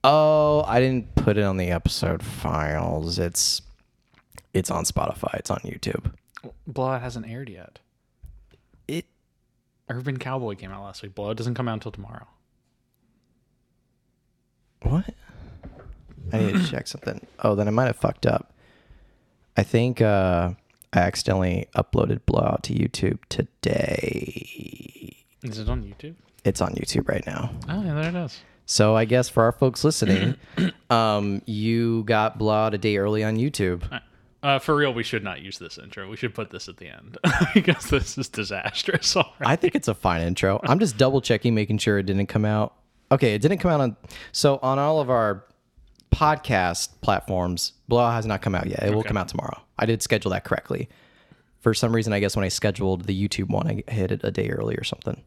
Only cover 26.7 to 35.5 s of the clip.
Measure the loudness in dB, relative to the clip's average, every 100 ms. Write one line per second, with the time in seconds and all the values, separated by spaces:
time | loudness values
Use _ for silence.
26.7 | -2 -2 -2 -2 -4 -6 -6 -6 -8 -6
27.7 | -4 -4 -4 -4 -4 -8 -12 -20 _ -4
28.7 | 2 4 4 4 2 2 2 2 4 0
29.7 | 2 0 2 2 2 2 -2 -8 -2 -2
30.7 | -2 _ 2 4 2 0 -2 -4 -2 0
31.7 | 2 2 0 2 2 2 0 2 2 2
32.7 | 2 2 2 2 0 0 0 -2 0 -2
33.7 | -2 -6 -10 _ _ _ _ 0 0 2
34.7 | 2 2 0 -4 -4 -4 -10 -14